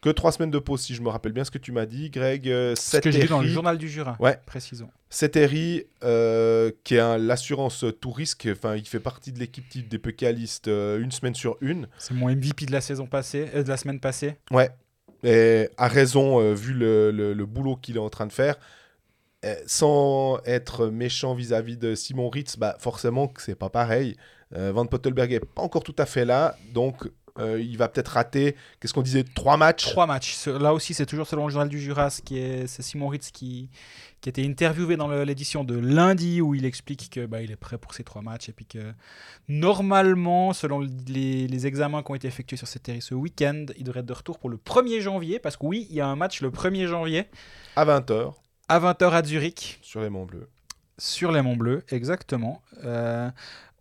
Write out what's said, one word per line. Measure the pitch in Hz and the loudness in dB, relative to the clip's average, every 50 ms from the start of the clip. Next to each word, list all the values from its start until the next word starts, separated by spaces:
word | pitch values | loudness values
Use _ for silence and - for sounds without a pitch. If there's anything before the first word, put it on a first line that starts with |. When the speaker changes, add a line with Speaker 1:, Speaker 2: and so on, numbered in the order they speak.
Speaker 1:
que | - 151 | 2 2
trois | 151 - - 165 | 0 4 2 2
semaines | 156 - 165 156 | 2 2 -2 -2
de | 147 147 | -2 -2
pause, | 135 - 139 131 | -2 -2 -4 -4
si | - - 127 | -4 -6 -8
je | 117 | -4
me | 120 117 | -4 -4
rappelle | 107 113 - 110 | -4 -2 -6 -6
bien | 110 123 139 | -4 -4 -6
ce | - | -6
que | - 139 | -8 -12
tu | 127 - | -12 -6
m'as | 123 117 110 | -4 -4 -4
dit, | 110 113 131 151 156 | -4 -6 -10 -10 -8
Greg, | 143 135 131 131 135 139 131 131 | -6 -2 0 0 -2 -2 -2 -2
euh, | 127 123 123 123 120 | 0 0 2 0 0
Speaker 2:
Ce | 113 - - - 151 | -2 -2 2 2 2
que | 147 160 | 4 4
j'ai | 143 143 | 4 6
lu | 139 156 | 4 4
dans | 160 147 | 4 4
le | 131 | 4
Speaker 1:
Seteri. | - - | 2 2
Speaker 2:
journal | 160 165 175 165 165 | 2 2 0 0 0
du | 156 160 | -4 -8
Jura, | 147 151 151 131 120 110 | -8 -8 -6 -8 -4 2
Speaker 1:
Ouais. | 120 127 139 - _ | 2 2 2 2 _
Speaker 2:
précisons. | - - 131 127 - - 117 117 - _ _ _ _ | -14 -14 -14 -12 -12 -14 -16 -16 -18 _ _ _ _
Speaker 1:
Seteri, | - - 156 147 147 160 151 143 139 156 160 170 175 165 - _ _ _ - | -4 0 0 2 6 6 6 6 4 2 -2 -2 -2 -4 -6 _ _ _ 0
euh, | 120 117 117 117 113 113 113 113 113 113 113 113 113 110 _ _ | 2 4 4 4 4 4 4 4 4 4 4 4 2 0 _ _
qui | - 123 | 2 4
est | 117 | 4
un, | 117 117 117 113 | 6 6 4 2
l'assurance | 113 113 123 131 - - 143 131 139 131 123 - - 117 113 _ | 2 2 0 0 0 -4 -4 -2 -2 -4 -4 -2 -4 -4 -4 _
tout | - 127 | -8 -10
risque, | 120 113 156 156 - _ - 117 | -8 -6 -6 -6 -6 _ -2 -4
enfin, | 101 98 - 113 107 | -4 -2 -2 -4 -2
il | 107 110 | -2 -6
fait | - - 117 | -6 -8 -6
partie | - 131 127 - _ - | -6 -6 -10 -10 _ -14
de | 127 123 | -8 -8
l'équipe | 123 120 - - 127 - | -8 -8 -10 -16 -18 -14
type | - 131 120 107 | -12 -12 -10 -6
des | 107 107 | -8 -6
Pécalistes, | - 120 110 - 135 120 117 117 117 113 - - - 110 | -6 -6 -6 0 0 0 0 0 -4 -8 -8 -8 -4 -2
euh, | 107 104 101 104 104 107 | 0 0 0 0 -2 -2
une | 117 127 | -2 -4
semaine | 123 - - 127 123 | -6 -4 -4 -4 -6
sur | 123 - 120 113 - | -2 -4 -4 -4 -2
une. | - 135 - 180 139 120 _ - | -4 -4 -4 -4 -6 -10 _ -16
Speaker 2:
C'est | - - 127 | -10 -6 -4
mon | 123 123 127 | 0 2 2
M | 131 139 | 2 2
V | 131 143 147 | 0 -2 -4
P | - 151 | -4 -4
de | 135 135 | -2 -2
la | 135 | -2
saison | 123 - 143 131 135 127 | -2 -4 -6 -6 -6 -4
passée, | - 139 131 - - 143 151 151 - | -4 -4 -4 -4 -4 -6 -6 -4 -2
euh, | 143 143 | -2 -2
de | 127 | -2
la | 135 123 | -2 -4
semaine | - 143 139 135 | -4 -6 -8 -4
passée. | - 135 131 - - 143 147 _ _ - | -4 -4 -4 -2 -4 -6 -6 _ _ 2
Speaker 1:
Ouais. | 127 127 127 131 - _ _ _ _ _ _ _ - _ - | 4 4 4 4 2 _ _ _ _ _ _ _ -20 _ 4
Et | 123 113 113 113 113 113 110 110 - - - | 6 8 8 8 8 8 6 4 0 0 2
à | 127 123 | 2 4
raison, | 107 139 135 127 123 139 135 135 135 123 | 6 6 6 6 6 4 4 6 6 6
euh, | 110 107 107 | 6 4 4
vu | 101 107 123 131 | 2 -2 -4 -2
le, | 127 117 113 110 107 107 107 | 2 4 6 6 8 6 6
le, | 107 104 104 104 104 | 4 2 0 0 0
le | 104 101 | -2 -4
boulot | 104 107 131 135 135 131 127 | -4 -4 -4 -2 -2 -2 -4
qu'il | - - 117 | -6 -8 -6
est | 113 | -4
en | 107 107 | -4 -6
train | - - 110 107 | -6 -6 -8 -6
de | - | -2
faire. | - 135 143 147 - - - - - _ _ _ _ _ _ _ _ _ _ _ _ - | 0 0 0 0 -2 -8 -20 -20 -20 _ _ _ _ _ _ _ _ _ _ _ _ -8
Euh, | 104 107 85 73 - | -8 -8 -8 -6 -4
sans | - - 160 147 147 143 143 139 139 135 135 135 131 127 - | 0 4 4 6 6 6 4 4 4 2 2 2 0 -2 0
être | 123 123 123 123 - - 123 117 110 | -2 -2 -2 -2 -6 -2 0 0 0
méchant | 110 113 120 123 120 - - 131 127 | 0 -2 -4 -4 -4 -2 -2 -2 -4
vis-à-vis | 123 123 117 117 113 113 117 120 | -4 -2 -2 0 -2 -2 -4 -8
de | 120 117 113 110 | -4 -4 -4 -4
Simon | 107 - - 135 131 123 123 | -4 -6 -6 -4 -4 -4 -2
Ritz, | 117 139 147 - - - | -4 -6 -8 -8 -6 -4
bah, | 110 104 - - | -4 -4 -4 -4
forcément | - 123 117 - - 120 117 131 143 131 | -6 -6 -6 -2 -2 0 0 2 0 -2
que | 127 - | -2 -8
c'est | - - 98 | -10 -10 -8
pas | - - 95 | -6 -8 -4
pareil. | - 120 120 117 110 123 139 123 - - - - _ _ _ _ - | 0 0 2 2 2 0 0 -2 -6 -10 -16 -20 _ _ _ _ -8
Euh, | 85 92 98 | -6 -4 -2
Van | 98 113 120 | 0 0 0
Pottelberg | 120 - 127 127 139 127 131 127 120 123 | 0 -2 0 0 0 2 2 0 2 2
est | 113 | -2
pas | - - _ - | -2 -4 _ -6
encore | - - - 165 - | -6 -2 -2 -2 -4
tout | - 147 - | -2 -2 -2
à | 151 | -2
fait | 135 - 139 123 | 0 2 0 2
là, | 120 123 131 156 160 - - 90 110 120 | 4 4 4 4 2 0 -4 -14 -6 -2
donc, | 117 120 135 127 127 - 120 - _ _ - _ - | 0 0 0 -2 -6 -10 -12 -12 _ _ -20 _ -6
euh, | 113 110 110 113 | -4 -2 -2 -2
il | 117 117 120 110 | -4 -4 0 0
va | 123 117 | 0 0
peut-être | - - 120 - | 0 -4 -4 0
rater, | - 120 117 120 - 139 139 143 143 - - - - _ | 2 0 0 2 2 2 2 2 0 -2 -14 -20 -20 _
qu'est-ce | - 117 - | -10 -4 -2
qu'on | - | -2
disait, | 131 131 127 135 131 127 - | 0 2 2 2 0 0 -4
trois | - - 135 143 151 | -2 4 4 6 8
matchs ? | 156 160 165 - - | 8 6 6 4 0
Speaker 2:
Trois | - - 190 175 160 | 0 2 2 2 2
matchs. | 143 135 - - - | 2 -2 -4 -6 -8
Ce, | - - 151 | -6 -4 -4
là | 131 139 143 147 156 | -2 2 4 4 4
aussi, | 160 - - 170 | 2 0 -6 -4
c'est | - 147 | -4 -4
toujours | 131 - 151 156 - | -4 -2 -6 -6 -4
selon | - 151 147 147 | -4 -4 -2 -2
le | |
journal | 139 147 147 147 | 0 0 -2 -2
du | 143 147 | -2 -6
Jura, | 143 143 143 143 143 143 | -6 -6 0 0 0 0
ce | - - | 0 -6
qui | - - 135 131 | -10 -8 -6 -6
est, | 131 131 131 127 127 123 | -4 -4 -4 -4 -6 -8
c'est | - - 127 | -8 -10 -12
Simon | - - 147 143 143 | -10 -8 -6 -4 -4
Ritz | 143 147 - - | -6 -6 -10 -12
qui, | - - 131 127 123 123 127 131 127 - - - - - - - _ _ | -16 -12 -12 -10 -10 -10 -12 -14 -16 -20 -20 -20 -20 -20 -20 -20 _ _
qui | - 131 | -10 -8
était | 127 - 135 | -4 -2 -2
interviewé | 139 139 - 170 165 160 160 180 165 175 | -2 0 2 2 2 2 0 0 0 0
dans | 165 151 147 | 0 0 -2
le, | 143 143 143 | 0 -2 -2
l'édition | 139 143 135 147 - - 156 139 | -2 -4 -6 -6 -6 -6 -4 -4
de | 123 120 | -2 -2
lundi, | 120 120 123 139 143 170 185 190 180 165 175 175 175 | -2 2 4 6 6 6 6 6 4 0 0 0 2
où | 170 151 143 | 2 2 2
il | 139 131 | 0 -2
explique | 131 127 - - - 147 139 - - | -4 -6 -6 -10 -12 -12 -12 -12 -12
que, | - 127 120 | -10 -10 -8
bah, | 113 113 113 | -6 -8 -8
il | 113 107 | -8 -8
est | 107 - | -12 -14
prêt | - - - 113 | -12 -12 -12 -12
pour | - - - | -12 -14 -16
ces | - 123 | -16 -16
trois | - - 104 | -14 -14 -14
matchs, | 104 113 113 113 - - | -12 -12 -12 -12 -14 -16
et | 110 | -16
puis | _ 110 | _ -20
que | _ - 110 107 110 110 110 _ - - - - - - - _ - | _ -14 -12 -12 -12 -14 -16 _ -20 -20 -20 -20 -20 -20 -20 _ -6
normalement, | 143 147 160 180 208 190 196 196 196 196 190 190 185 180 175 175 175 180 185 190 180 | -4 0 2 2 2 2 2 2 4 6 6 6 4 4 2 2 2 4 2 2 0
selon | - - 151 143 143 139 | -2 -4 -4 -2 -2 -4
l-, | 135 131 127 127 127 | -6 -8 -10 -10 -6
les, | 135 135 135 135 131 131 131 127 | -4 -2 -2 -2 -2 -2 -2 -2
les | 127 127 127 139 | -4 -2 -4 -4
examens | 135 139 147 147 147 151 143 | -2 -2 -2 -2 -2 -4 -6
qui | - | -6
ont | 143 | -8
été | 131 123 131 | -8 -6 -8
effectués | 127 - 127 - - | -8 -8 -12 -12 -10
sur | 131 - 117 | -12 -12 -12
cette | - - _ | -14 -14 _
série | - 120 120 | -10 -10 -10
ce | 120 - 131 | -8 -6 -6
week-end, | 127 135 175 - - 151 143 143 151 151 139 131 - | -6 -6 -6 -4 -2 -2 -2 -2 -4 -8 -12 -12 -12
il | 135 | -10
devrait | 127 123 127 | -8 -8 -8
être | 123 | -8
de | 120 123 | -8 -10
retour | - - - 165 - | -12 -10 -12 -12 -8
pour | - 131 | -8 -8
le | 117 110 | -8 -8
premier | _ - - 247 254 247 226 220 | _ 2 4 4 4 4 0 -2
janvier, | 202 196 196 190 170 160 185 240 | -2 -2 -4 -4 -4 -4 -6 -4
parce | - 151 143 - | -4 -8 -8 -4
que | 143 | -4
oui, | 147 180 226 226 196 | -4 -4 -4 -6 -6
il | 160 | -4
y | 156 | -4
a | 143 139 | -2 -2
un | 135 | -2
match | 139 170 196 - - | -2 -4 -4 -4 -4
le | 147 131 | -6 -6
premier | 127 - - 185 190 190 185 175 | -6 -2 -2 -2 0 0 -2 -2
janvier. | 170 170 165 160 160 160 196 - _ - - - - - - - - | -2 -2 -2 -2 -2 -2 -4 -4 _ -20 -20 -20 -20 -20 -20 -6 0
Speaker 1:
À | - 156 | 2 4
vingt | 151 147 139 127 - | 6 4 4 4 0
heures. | 110 110 117 135 143 _ _ _ _ _ _ _ | 0 0 0 -4 -6 _ _ _ _ _ _ _
Speaker 2:
À | 160 170 | 4 4
vingt | 165 180 175 - | 6 4 4 6
heures | 185 180 170 | 4 6 6
à | 170 165 | 4 2
Zurich. | 147 151 156 143 170 170 - - - - - | 2 0 -2 -2 -2 -4 -8 -14 -14 -14 -16
Speaker 1:
Sur | _ - - 107 | _ -14 -8 -6
les | 110 107 | -6 -6
Monts | 101 95 92 | -6 -8 -10
Bleus. | 90 - - - - _ _ _ _ - _ _ _ _ - | -10 -12 -16 -16 -18 _ _ _ _ -20 _ _ _ _ -10
Speaker 2:
Sur | - - - - 175 175 165 | -8 -8 -4 -2 0 2 2
les | 151 | 2
Monts | 135 127 123 120 | 2 2 0 0
Bleus, | 117 117 127 147 - _ | 0 0 0 -2 -2 _
exactement. | 135 127 117 135 175 180 - _ 131 120 117 113 113 - _ _ - - - | -6 -6 -2 -2 -4 -4 -4 _ -4 -4 -2 -4 -8 -10 _ _ -20 -14 -10
Euh, | 120 117 117 117 117 117 117 120 123 127 - - - - - - - _ _ | -6 -4 -4 -2 -2 -2 -2 -4 -6 -8 -10 -18 -20 -20 -20 -20 -20 _ _